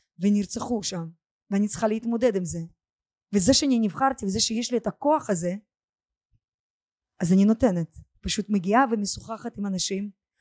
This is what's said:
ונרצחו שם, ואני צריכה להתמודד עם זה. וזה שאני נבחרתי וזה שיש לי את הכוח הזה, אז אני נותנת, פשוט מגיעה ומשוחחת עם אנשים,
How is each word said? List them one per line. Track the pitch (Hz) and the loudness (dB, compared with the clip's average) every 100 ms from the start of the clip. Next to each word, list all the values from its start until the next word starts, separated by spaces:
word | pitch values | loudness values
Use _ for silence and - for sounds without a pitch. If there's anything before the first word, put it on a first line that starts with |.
| _ - | _ -2
ונרצחו | 202 208 185 - - 226 | 2 2 0 -6 -4 -4
שם, | 175 175 165 - _ _ _ | -4 -6 -10 -14 _ _ _
ואני | 196 208 | 0 0
צריכה | - 220 | 0 -2
להתמודד | 220 233 233 240 190 | 0 -2 0 2 0
עם | |
זה. | 165 165 165 _ _ _ _ _ _ | -4 -6 -10 _ _ _ _ _ _
וזה | 202 190 | 2 4
שאני | 262 285 233 | 4 4 2
נבחרתי | 214 - 269 - 196 | 0 0 -2 0 -4
וזה | 214 | -2
שיש | - 226 240 | -2 -2 -2
לי | 240 | -2
את | 202 | -2
הכוח | - 294 311 - | -2 0 2 0
הזה, | 175 175 202 - _ _ _ _ _ _ _ _ _ _ _ _ _ _ - | -2 -2 -6 -12 _ _ _ _ _ _ _ _ _ _ _ _ _ _ -4
אז | 175 | 2
אני | 190 | 4
נותנת, | 202 220 233 175 160 - - _ | 6 4 2 2 -4 -10 -20 _
פשוט | 185 - 202 | -6 -6 -2
מגיעה | 208 180 233 254 | -2 2 2 2
ומשוחחת | 220 196 - - 226 233 208 | 0 -4 -6 -10 -12 -10 -8
עם | 202 | -6
אנשים, | 185 - 196 208 - _ _ | -4 -4 -6 -8 -12 _ _